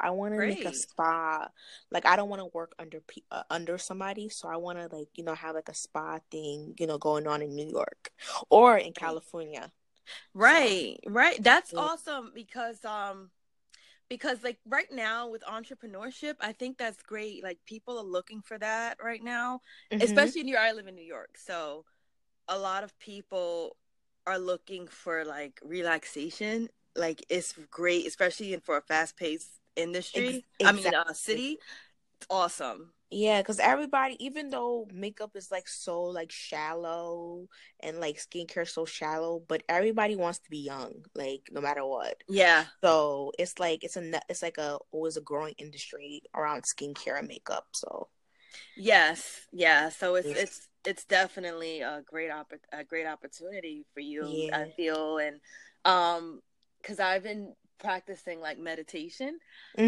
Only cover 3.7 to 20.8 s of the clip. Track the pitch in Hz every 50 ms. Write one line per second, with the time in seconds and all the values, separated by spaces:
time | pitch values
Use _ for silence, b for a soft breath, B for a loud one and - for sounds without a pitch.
3.7 | 180 180 - - 190 190 190 196 202 214 208 214 - - - 165 165 170 175 180
4.7 | 175 175 170 165 165 156 147 - - - 165 165 160 160 160 160 160 160 156 -
5.7 | 156 - - - - 156 156 160 160 160 - _ - 156 156 147 143 147 151 -
6.7 | - - 170 160 151 147 - 151 151 151 156 151 147 147 151 147 143 147 151 156
7.7 | - - - - - - - - B B B B B B B - - 214 240 247
8.7 | 226 196 170 165 - - 170 165 160 160 - - - 170 160 151 151 120 110 -
9.7 | - _ _ _ _ _ B B B B B B - 190 214 254 311 330 269 220
10.7 | 196 185 139 95 - - - 202 202 240 285 349 - - 208 240 262 359 - -
11.7 | - 262 302 311 330 320 - 320 294 269 233 - - 233 214 - - 247 233 233
12.7 | 226 - - 214 214 208 202 202 190 190 190 185 _ _ _ _ _ _ _ _
13.7 | b b b b b b _ - 247 247 - 294 254 208 226 247 220 - _ 220
14.7 | 262 294 403 - 277 247 220 220 226 233 240 233 220 220 - - 220 226 226 -
15.7 | 269 - 240 220 190 190 220 262 254 - 294 294 302 - 208 214 220 - 247 254
16.7 | 262 - 240 226 196 - - - 214 214 214 214 208 - 190 185 175 - _ -
17.7 | 220 220 - 247 240 226 208 190 180 180 - - 220 214 - - 226 208 214 220
18.7 | 220 226 233 233 - - 220 226 233 220 226 240 240 240 240 247 254 254 B B
19.7 | B B B B - 214 233 220 208 277 285 240 - 330 269 269 262 220 220 226
20.7 | 220 220